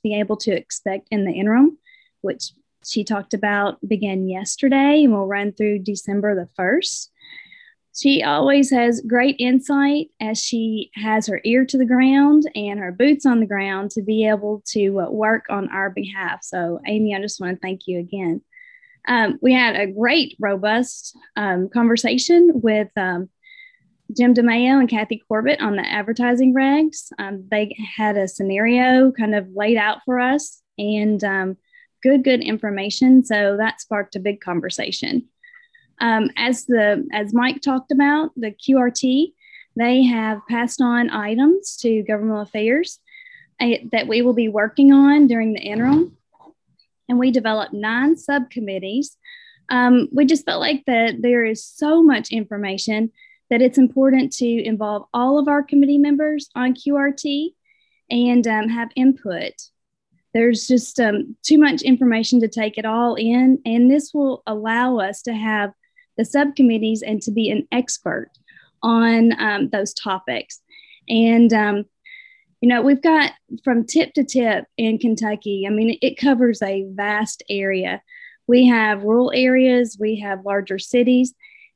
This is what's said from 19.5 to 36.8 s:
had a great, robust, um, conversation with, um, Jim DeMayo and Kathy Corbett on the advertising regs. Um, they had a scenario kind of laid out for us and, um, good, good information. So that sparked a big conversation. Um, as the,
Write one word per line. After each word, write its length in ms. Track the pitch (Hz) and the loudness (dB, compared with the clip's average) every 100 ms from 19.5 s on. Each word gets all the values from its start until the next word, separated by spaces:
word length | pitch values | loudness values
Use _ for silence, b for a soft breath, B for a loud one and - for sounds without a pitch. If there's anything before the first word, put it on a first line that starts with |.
had 220 | 254 240 196 | 2 2 -2
a 100 | 202 | -4
great, 500 | 196 240 320 - - | -2 0 0 -2 -6
robust, 760 | 208 196 208 226 247 - - - b - | -4 -2 -2 -2 -4 -10 -20 -20 b -6
um, 340 | 208 180 190 | -4 -2 -2
conversation 920 | 240 233 233 233 254 - 339 349 285 | 0 0 0 0 -2 4 6 6 4
with, 280 | 220 214 208 - | 0 0 -2 -4
um, 320 | 185 180 185 _ b b b b b _ - - | -4 -4 -8 _ b b b b b _ -8 2
Jim 180 | 247 | 4
DeMayo 460 | 240 240 226 247 269 | 4 4 2 4 4
and 100 | 240 | 2
Kathy 340 | 220 214 220 - | 0 -4 -6 -4
Corbett 340 | 214 240 302 | -2 0 -2
on 140 | 220 202 | -2 -2
the 120 | - | -4
advertising 640 | 208 208 226 240 247 262 | -4 -4 -2 0 2 4
regs. 580 | 254 269 294 311 - - - | 4 2 2 0 -4 -14 -12
Um, 300 | 196 196 190 | -12 -12 -6
they 260 | 214 208 214 208 - | -4 -4 -8 -12 -4
had 220 | 214 208 | -2 -2
a 100 | 196 | -4
scenario 840 | - 196 196 226 247 254 254 262 | -4 -4 0 2 2 4 4 4
kind 220 | 247 214 | 2 -2
of 140 | 208 190 185 | -2 -4 -4
laid 220 | 208 226 | 0 0
out 220 | 208 214 | 0 -4
for 160 | - 247 | -4 -2
us 420 | 247 285 - - _ - | 0 -2 -4 -16 _ -10
and, 460 | 208 214 214 208 | -4 -2 -2 -2
um, 340 | 202 196 190 190 b b b _ | -2 -4 -6 -8 b b b _
good, 200 | 254 277 | 2 4
good 180 | 262 254 | 4 0
information. 840 | - 214 214 196 202 - 254 262 | -2 -6 -6 -6 -6 2 6 6
So 340 | 254 214 202 202 | 6 2 0 0
that 240 | 220 - | -2 -6
sparked 340 | - 208 202 196 | -6 -6 -6 -6
a 40 | |
big 220 | 196 202 | -6 -6
conversation. 840 | - 175 185 - - - - - - _ b b b b b - | -6 -6 -6 -8 -8 -8 -4 -4 -6 _ b b b b b -6
Um, 300 | 233 220 214 - | -2 0 -2 -2
as 300 | 240 240 - | -4 -2 0
the, 420 | 233 | 2